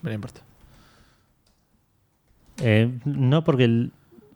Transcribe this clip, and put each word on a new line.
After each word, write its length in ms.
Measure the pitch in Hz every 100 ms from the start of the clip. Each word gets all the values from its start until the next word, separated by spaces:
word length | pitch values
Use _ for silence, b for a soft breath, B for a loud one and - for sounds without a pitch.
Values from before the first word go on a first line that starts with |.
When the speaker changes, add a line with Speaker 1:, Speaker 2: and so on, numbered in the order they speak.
Speaker 1:
pero 100 | -
no 40 |
importa. 260 | 107 - - _ _ b b b b b b b _ _ _ _ _ _ _ _ _ _ _ _ -
Speaker 2:
Eh, 380 | 123 107 117 123
no, 400 | 143 139 127 151
porque 200 | 160 135
el, 280 | 120 117 120 _ _ - _